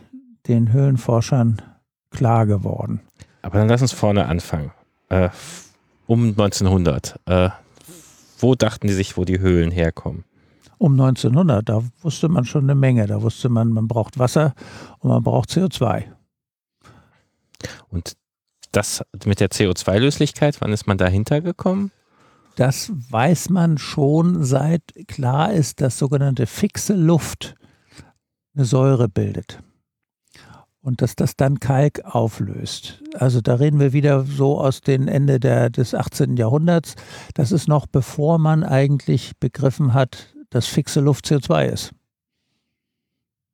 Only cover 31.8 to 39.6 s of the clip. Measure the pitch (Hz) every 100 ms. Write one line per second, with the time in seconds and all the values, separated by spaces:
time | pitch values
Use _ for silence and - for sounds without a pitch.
31.8 | 147 - - 120 113 - 101 101 - -
32.8 | - - - - 131 120 117 120 147 147
33.8 | 143 143 143 139 135 139 139 147 139 -
34.8 | - 135 135 - 139 135 131 123 120 120
35.8 | 123 - - - 131 123 110 147 170 170
36.8 | - - - - - - 123 180 - 151
37.8 | - 139 - - 147 165 156 156 - 131
38.8 | 139 139 - 139 - - 131 -